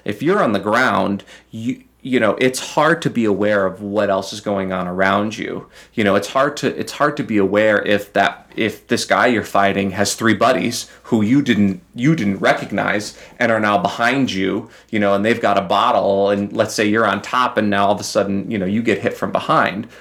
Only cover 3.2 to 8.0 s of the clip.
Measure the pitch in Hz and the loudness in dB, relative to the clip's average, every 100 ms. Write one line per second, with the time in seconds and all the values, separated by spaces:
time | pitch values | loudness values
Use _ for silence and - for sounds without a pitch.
3.2 | 107 98 104 104 95 90 104 104 101 95 | 0 2 2 2 0 -4 -4 -2 0 0
4.2 | 95 104 104 98 95 92 90 92 95 101 | -4 -8 -4 -4 -4 -4 -4 0 2 2
5.2 | 107 107 - 92 - - - - 104 98 | -2 -6 -8 -10 -12 -20 -10 0 2 2
6.2 | - 135 143 147 131 - - - 147 151 | 0 0 0 0 -4 -4 -8 -2 -2 -2
7.2 | 107 107 95 104 107 104 - 101 | -2 0 2 4 4 2 2 0